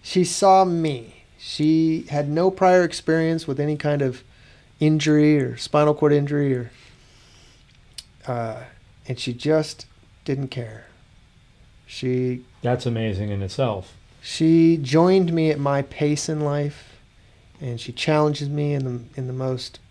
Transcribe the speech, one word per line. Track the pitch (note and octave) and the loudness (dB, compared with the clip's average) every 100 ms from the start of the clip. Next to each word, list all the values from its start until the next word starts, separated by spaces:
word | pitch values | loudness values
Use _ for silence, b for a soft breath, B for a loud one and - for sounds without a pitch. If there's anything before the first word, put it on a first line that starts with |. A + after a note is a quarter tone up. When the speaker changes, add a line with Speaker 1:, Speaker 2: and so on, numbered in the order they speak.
Speaker 1:
she | - F#3 | -2 0
saw | F3+ - G3 F#3+ F#3+ | 0 2 6 6 4
me. | E3+ D#3+ C3 A2+ - _ _ | 0 -2 -4 -10 -20 _ _
She | - - D3+ D#3+ D#3+ D#3+ - | -14 -2 2 2 2 -2 -4
had | D3 C#3+ | -4 -2
no | D#3 F#3 | 0 0
prior | F#3+ F#3 F3+ | 4 4 6
experience | F3 - - D#3+ D#3+ E3 D#3 | 2 -2 0 0 2 -2 -4
with | C3+ | -4
any | D3 D3+ | -2 -2
kind | D3 D3 | -2 0
of | C3+ B2 - b b b b _ | -2 -4 -18 b b b b _
injury | D3+ D#3 D3+ D3+ D3+ D3+ | 2 2 4 4 6 4
or | B2+ A#2 | 0 -6
spinal | - D3 D3+ | -2 2 2
cord | D3 D3+ | 4 2
injury, | D3 C#3+ D3 C#3+ B2+ | 2 0 -2 -2 -2
or, | A#2 b b b b b b b b b b _ _ - - _ - | -6 b b b b b b b b b b _ _ -20 -20 _ -10
uh, | A#2+ A2+ A2+ A#2 - _ _ - | -6 -6 -10 -16 -20 _ _ -12
and | B2 | -8
she | - | -8
just | A#2+ - D#3 D3+ - - _ _ _ - | -6 0 0 0 -10 -20 _ _ _ -6
didn't | C#3 C3+ | -6 -4
care. | - A#2 A2 - _ _ _ _ _ _ _ - _ - | -8 -10 -16 -20 _ _ _ _ _ _ _ -20 _ -20
She | - C3 B2+ B2+ B2+ - _ | -8 -2 -2 -2 -4 -10 _
Speaker 2:
That's | A#2+ B2 B2+ | -2 -2 -2
amazing | A2+ A2+ F#2+ G#2 | -2 -2 -2 -4
in | G2+ | -4
itself. | F#2+ - B2+ G2 F2+ - - - | -6 -2 -4 -4 -10 -20 -20 -20
Speaker 1:
She | - - D#3+ E3 E3 E3 | -14 0 4 6 6 4
joined | C3 D3+ F3+ F#3+ F3 | 2 4 4 4 2
me | E3 D#3 | 0 0
at | D3 | 0
my | C#3 C#3 | 0 -2
pace | C#3 - D3 D3 - | -4 -4 -2 -2 -4
in | D#3 | -4
life, | D3 D3 D3 - - - _ b b b b - | -2 -2 -4 -8 -20 -20 _ b b b b -12
and | C3 A#2 | -10 -10
she | - | -10
challenges | A#2+ - D3+ D3+ D3 C#3+ | -6 0 2 2 0 -4
me | D3 D3 | -4 -2
in | C#3+ | -2
the, | C3 B2 A#2+ - | -4 -8 -10 -10
in | B2+ | -8
the | |
most | C3 C3 B2+ - - _ | -6 -4 -6 -8 -18 _